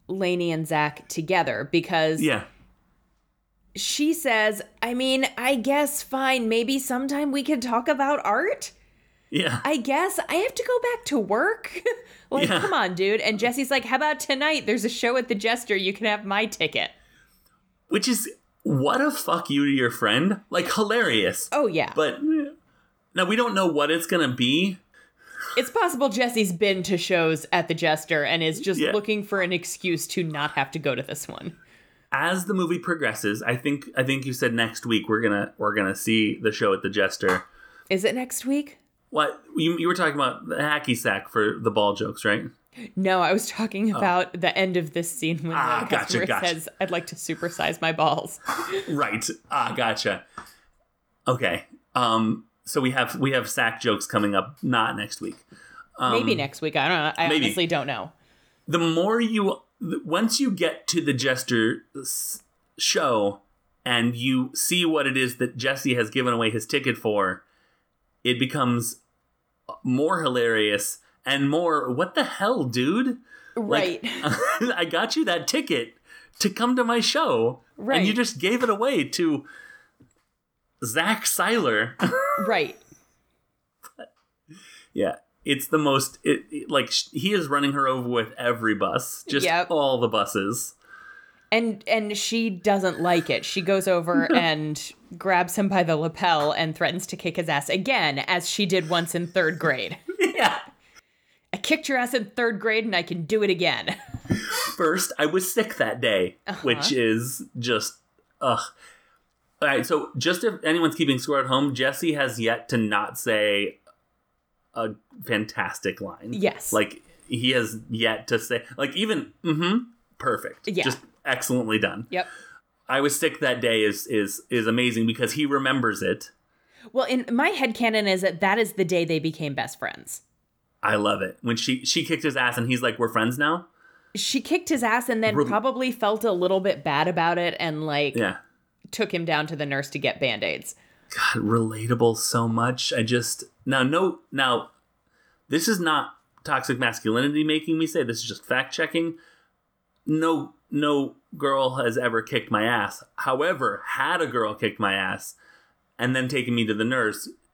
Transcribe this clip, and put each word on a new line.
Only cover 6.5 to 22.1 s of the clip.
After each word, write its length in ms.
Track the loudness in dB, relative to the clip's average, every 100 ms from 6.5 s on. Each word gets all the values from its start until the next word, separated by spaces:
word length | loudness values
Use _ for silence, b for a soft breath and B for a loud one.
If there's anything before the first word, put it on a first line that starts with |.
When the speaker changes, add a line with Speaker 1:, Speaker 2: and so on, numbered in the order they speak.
| 2 2 -2
Speaker 1:
sometime 520 | -2 -2 -2 -2 0
we 120 | 0
can 160 | 0 0
talk 260 | 0 0 2
about 380 | 2 2 0 2
art." 460 | 2 0 -2 -6 -14 _ _ _ _ _
Speaker 2:
Yeah. 300 | -2 -2 -2
Speaker 1:
I 140 | 0 0
guess 420 | 0 0 0 -2 -2
I 60 | 0
have 200 | 0 -2
to 80 | -2
go 140 | 0
back 260 | 0 -2 -2
to 140 | -2
work. 600 | 0 2 2 -2 -8 -6 -4
<laughs> 60 | -4 B B B
Like, 140 | 0 2
Speaker 2:
Yeah. 140 | 2
Speaker 1:
come 100 | 2
on, 220 | 0 0 0
dude. 240 | 0 2
And 180 | 0 0
Jesse's 320 | 0 -2 0
like, 140 | -2
"How 140 | 0 0
about 240 | 0 -2
tonight? 440 | -2 0 0 0 0
There's 200 | 0 0
a 40 |
show 280 | 0 0 0
at 100 | 0
the 80 | -2
Jester. 400 | 0 -2 -2 -2
You 160 | -2
can 140 | -2 -2
have 180 | -2
my 220 | -2 -2 -2
ticket." 440 | -2 -2 -2 -4 -6 b b b b b b _ _ _
Speaker 2:
Which 180 | 0 2
is, 220 | 0 -2 -10 _ _
what 380 | -2 2 2 2
a 100 | 0
fuck 380 | 0 -2 -2 0
you 160 | 0 2
to 40 |
your 200 | 2 2
friend. 480 | 2 2 4 2 0 -2
Like, 220 | -2 0
hilarious. 760 | 0 2 2 2 4 2 0 -2
Speaker 1:
Oh, 160 | 0 2
yeah. 240 | 0 0
Speaker 2:
But, 280 | 0 0